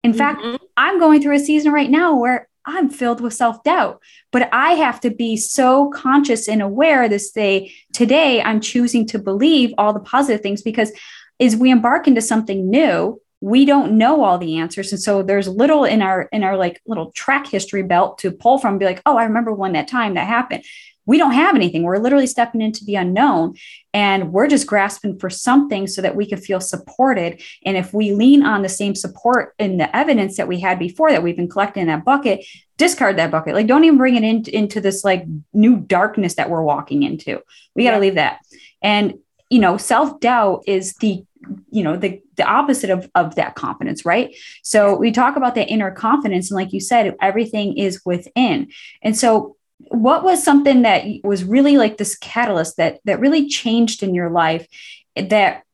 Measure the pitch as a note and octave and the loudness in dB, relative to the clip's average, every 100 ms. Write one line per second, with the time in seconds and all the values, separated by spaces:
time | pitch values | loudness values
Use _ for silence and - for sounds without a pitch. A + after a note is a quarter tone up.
0 | A#3+ A3+ C#4+ D4+ A3+ B3 _ - D4 F#4 | 0 2 0 -2 -10 -10 _ -2 0 2
1 | D#4+ D4+ C#4+ C#4+ C#4+ D4+ D4 D4 C#4 D4 | 6 6 4 0 2 0 2 0 2 2
2 | F4 C#4+ A#3+ B3 - _ - E4+ C#4+ - | 2 2 0 -2 -6 _ -10 -4 -4 -2
3 | A#3+ A#3+ A#3+ A3+ A#3+ A3+ D4 F4 G3 - | -4 -4 -6 -2 -2 0 0 0 0 -6
4 | _ - _ B3 B3 A#3+ D4+ E4+ C#4 A#3+ | _ -20 _ -2 0 2 2 2 0 0
5 | A#3+ A3 A#3 A3 - - B3+ C4+ C#4+ C#4+ | -6 -4 -4 -4 -4 0 4 4 2 -2
6 | C4 C#4+ C#4+ A3 G#3 G#3+ G3+ G#3+ D#4+ C#4 | 2 2 2 -2 -2 -2 -2 0 2 4
7 | A#3 G3+ G3+ A3+ G#3 F#3+ G3 - _ - | 2 -2 -4 -2 0 0 -4 -20 _ -2
8 | A#3 C#4+ D4+ A#3+ - A3 A3 B3 A#3+ A#3+ | 2 4 2 0 0 -2 -2 -2 0 0
9 | A3 G#3+ G3 G3 D4 D4+ A#3+ - G#3 G#3 | -2 -6 -4 0 2 4 2 0 0 -2
10 | - B3+ C#4+ G#3+ G3+ G3+ A3+ A3 G#3+ - | -2 -2 0 -2 -4 -6 -6 -4 -4 -6
11 | - - _ _ B3 A3 B3+ B3 A#3+ D#4 | -20 -20 _ _ 2 4 4 4 2 2
12 | - A#3 A3 A3 A3 G3 F#3 A#3 D4+ E3+ | 2 2 2 -2 -2 -4 0 2 2 0
13 | F#3 - _ _ G3 B3 C#4 C#4 G3 A3 | -2 -6 _ _ 0 2 4 4 2 2
14 | A3+ D#4 G#3 F3+ E3+ D#3+ E3 G3+ G3 G3 | 4 4 2 0 -2 -4 -6 -8 -8 -6
15 | G#3 G3+ F#3+ G3 F#3+ F#3+ C#4 D4+ C4 A3 | -2 -2 0 -2 -2 0 2 4 2 2
16 | F#3+ F#3 - A3 F#3+ F#3+ F3+ F3 - G#3 | 0 -2 -4 -4 -2 0 -2 -4 -10 -8
17 | E3 - - C#4 C#4+ F#3+ F#3+ G3+ F#3 F3 | -8 -8 -4 -4 -2 -6 -4 -6 0 2
18 | F#3+ - F#3+ - A#3 C4+ A#3+ G3 G3 F#3 | 2 -2 -8 0 2 2 2 0 -2 -2
19 | D4 B3 A3+ A3 A3+ G#3 F#3+ D#3+ D3+ B3 | -2 0 0 -2 -2 -4 -4 -4 -4 -4
20 | A3 F3 F#3 A#3 B3 - - - - _ | -4 -4 -2 -4 -4 -10 -14 -20 -20 _
21 | - D4 C#4+ B3 F4 D#4 F3 D#3+ E3+ F#3+ | 0 2 4 4 2 2 0 -2 -2 -2
22 | A#3+ C#4 B3+ - A#3 A#3 A3 A3 G#3 G3+ | 2 2 0 -2 -2 -2 -4 -6 -6 -4
23 | F3+ F#3+ C4+ F3+ E3 F#3 - - _ G#3 | -2 2 2 2 -2 -8 -20 -20 _ -2
24 | G3+ F#3+ E3 F#3 C#4+ C#4 - G#3 G3+ - | 0 0 0 0 2 2 2 0 0 -4
25 | G#3 F#3+ F#3 - B3 C4+ C#4+ G3 F#3+ F#3+ | -10 -8 -10 -6 2 2 2 -4 -6 -4
26 | F3+ - G#3 F#3+ F#3+ F#3 F#3 F3+ - - | -4 -4 -6 -8 -6 -6 -6 -10 -12 -2
27 | C4+ G#3+ E3+ E3+ - - - F#3+ F#3 G#3 | 0 0 -4 -8 -20 -10 -4 -4 -4 -2
28 | G#3+ G3+ B3 C#4+ C#4 G#3 F#3+ - G#3 G3 | -2 2 6 6 4 0 -2 -4 -4 -4
29 | - - A#3 B3 - - G3+ F#3 - A#3 | -10 -4 0 0 -2 -6 -4 -2 -2 0
30 | C#4+ A#3+ G3 G3 F3+ F3+ F#3 F3+ E3+ - | 0 0 0 -4 -6 -4 -2 -2 -4 0
31 | D#3 D#3+ E3+ E3+ F3 G3 G3+ G3+ E3 D#3 | 2 2 0 -4 -4 -2 -4 -2 -2 -2
32 | G3 C#4 C#4 F#3+ - - _ - F4 F4 | 0 0 0 -4 -6 -20 _ 0 0 2
33 | A3 G3 E3 D#3 D#3+ G3+ G#3+ C#4 D#4+ C#4 | 0 0 0 -2 -2 -2 2 4 6 6
34 | C4 B3 A3 A3+ A3+ A3 G#3 G#3+ G3 F#3+ | 4 2 2 -2 -2 -4 -4 -2 -4 -2
35 | G3+ F#3 D#3+ D3+ - G#3+ A3 A3 D3+ F3+ | -2 -2 -4 -14 -4 2 4 4 2 0
36 | G#3 G#3+ F3+ F3 - E3 D#3 C#3+ C#3+ C#3+ | 0 0 -4 -2 -4 -2 -2 -4 -4 -2
37 | C#3+ D#3+ - - _ - _ - A#3+ G#3+ | -2 -4 -8 -10 _ -20 _ 0 0 2
38 | G3 F3+ C#3 - _ _ _ _ G#3 G#3 | 2 0 -2 -4 _ _ _ _ -2 0
39 | G#3 - _ _ _ B3 F#3+ G3+ - A#3+ | -2 -6 _ _ _ 4 4 0 0 0
40 | D4 - A#3+ B3 G3+ F3+ - G3 F#3 - | 0 -2 0 2 0 -2 -2 -4 -4 -4
41 | A3 F#3 - _ - G3 _ G#3+ D#3+ F3+ | -4 -4 -12 _ -18 -18 _ -4 -2 -4
42 | E3+ F#3 _ - - A#3 C#4+ C4 G3 F#3 | -6 -8 _ -4 0 0 0 -2 -2 -4
43 | - - D#3+ - - - - - - D#3 | -2 -2 -2 -4 -6 -6 -12 -8 -8 -6
44 | E3+ G3 B3+ - - - - G#3+ G3+ F#3+ | -2 -2 -2 -10 -20 -18 -2 2 2 2
45 | A#3 A3+ B3+ C#4+ B3+ A#3+ - A3 F#3+ F#3 | 0 2 0 0 -2 -2 -2 -2 -4 -4
46 | A3+ C#4+ A3+ F3+ F#3 G3 F#3+ G3 - A#3+ | -2 0 0 -4 -4 -6 -6 -8 0 0
47 | G3 - G3 G3+ A3 G#3+ G3+ - G3+ F#3 | 0 -2 -2 -2 -4 -4 -4 -4 -4 -4
48 | - F3 - A#3+ B3 D#3 - - - - | -6 -6 -4 -2 0 0 -6 -14 -20 -8
49 | G#3+ A3 A#3+ A3 - _ _ _ - A#3+ | -4 0 2 2 -2 _ _ _ -6 0
50 | A#3+ D#4 F#4 F4 E4+ C#4+ C#4+ B3+ A3+ F#3 | 2 2 2 0 4 4 4 4 4 2
51 | G#3 - G3+ G3 F3+ B3 C#4+ C#4+ G#3+ G#3+ | -2 -6 -4 -4 0 2 4 4 2 -2
52 | G3+ - - A3+ A#3 F3+ D#3+ - E3 - | -8 -8 -8 -4 -2 -2 -4 -2 -4 -2
53 | G#3 G3 C4+ D#4 C#4+ - A#3+ A#3 A3+ - | -4 0 2 2 0 -4 -2 0 0 -2
54 | G3 F3+ E3+ E3+ D#3+ E3 - - - - | -4 -4 -2 0 0 -2 -8 -20 -20 -20
55 | _ - F#3+ G#3+ F#3+ - _ | _ -10 -2 0 0 -2 _